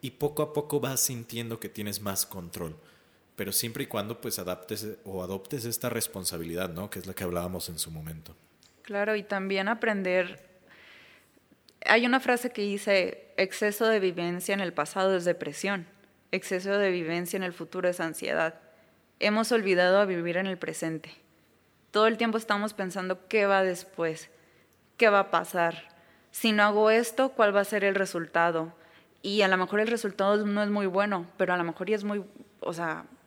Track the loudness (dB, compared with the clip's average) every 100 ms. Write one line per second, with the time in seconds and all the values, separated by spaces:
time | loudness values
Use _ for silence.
0 | -10 -4 -4 0 -2 -2 -2 -2 -2 -2
1 | -2 -4 -8 -8 -8 -8 -10 -8 -6 -6
2 | -4 -4 -4 -6 -12 -8 -8 -10 -20 _
3 | _ _ _ -10 -4 -2 -4 -6 -6 -4
4 | -6 -6 -6 -6 -6 -8 -8 -8 -8 -12
5 | -10 -8 -6 -8 -8 -8 -6 -4 -4 -4
6 | -4 -6 -6 -6 -6 -4 -4 -6 -8 -10
7 | -12 -6 -4 -2 -4 -6 -8 -8 -8 -8
8 | -12 -12 -16 -20 _ _ _ _ -8 -4
9 | -2 -2 -2 -4 -2 -2 0 0 0 0
10 | 2 2 0 -6 -20 _ _ -20 -20 -20
11 | -20 -20 _ _ _ _ _ _ 4 4
12 | 6 2 2 0 -2 -4 -4 -2 2 2
13 | 2 -4 -10 -2 -2 0 -2 2 2 4
14 | 2 0 -4 -4 -2 -2 -2 -2 -4 0
15 | 2 2 2 -2 -4 -6 -4 -4 -6 _
16 | _ _ _ -6 -2 -4 0 2 2 0
17 | -2 -4 -4 -4 -6 -6 -10 -2 -2 0
18 | -4 -4 -2 0 0 -4 -20 _ _ _
19 | _ _ 0 2 2 2 4 4 6 6
20 | 4 2 0 -2 -2 -4 -6 -4 -4 -6
21 | -10 -20 _ _ _ _ _ _ _ 4
22 | 4 4 0 -2 0 -2 -2 -4 -6 -4
23 | -4 -4 0 2 4 4 4 -2 -8 -4
24 | -4 -4 -12 _ _ _ _ _ _ _
25 | 6 6 4 0 0 0 0 0 -14 -20
26 | _ _ _ -2 2 4 4 6 6 6
27 | 2 0 0 4 4 4 2 2 2 2
28 | 0 -2 -2 2 4 2 -4 -10 -20 -20
29 | _ _ -4 2 4 4 2 2 2 0
30 | -2 0 4 4 2 0 2 0 0 2
31 | 0 0 -4 -2 2 2 0 -4 -2 -2
32 | -2 -4 -6 -16 -20 _ -8 -4 -4 -6
33 | -10 -20